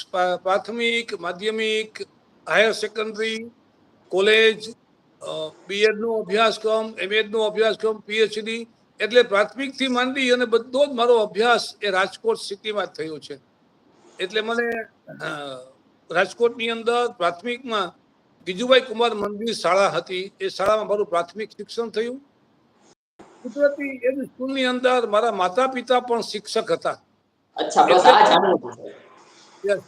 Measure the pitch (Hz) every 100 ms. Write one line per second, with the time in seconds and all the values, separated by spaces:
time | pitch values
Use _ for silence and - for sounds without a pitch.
0 | - 185 180 180 185 196 190 233 233 233
1 | 233 190 170 180 214 220 220 220 214 -
2 | 196 _ _ _ - 165 220 - 208 220
3 | 220 208 220 220 233 _ _ _ _ _
4 | - 180 202 220 220 214 220 240 _ _
5 | _ _ - 156 156 - - 196 214 208
6 | 226 220 180 208 226 214 214 220 220 220
7 | 190 214 214 220 214 208 220 202 220 214
8 | - 214 214 214 214 226 226 _ _ -
9 | 214 247 233 196 208 - 269 - 269 247
10 | 254 277 254 247 247 226 254 254 285 247
11 | 240 233 208 175 240 226 - - 208 185
12 | 196 - 220 214 - 202 214 208 180 -
13 | 160 151 - 139 _ _ _ _ _ _
14 | _ - 185 214 220 233 233 226 214 _
15 | - 143 156 151 143 127 127 _ _ _
16 | - 170 190 - 233 233 226 226 220 240
17 | 240 - 175 175 240 240 262 214 175 -
18 | _ _ _ _ - 185 247 254 254 220
19 | 233 214 208 208 226 208 170 190 196 156
20 | 175 185 196 - 190 - 196 214 190 208
21 | 202 170 170 208 214 - 202 - 233 214
22 | 233 262 _ _ _ _ _ _ _ _
23 | _ _ - _ 247 277 285 285 277 262
24 | 240 277 247 - 262 269 254 247 247 254
25 | 226 208 233 196 180 247 262 254 240 247
26 | 240 233 208 226 - 226 175 165 170 131
27 | _ _ _ _ _ - 151 - - 180
28 | 185 190 208 - 190 - 120 - - -
29 | - - - - - - 196 196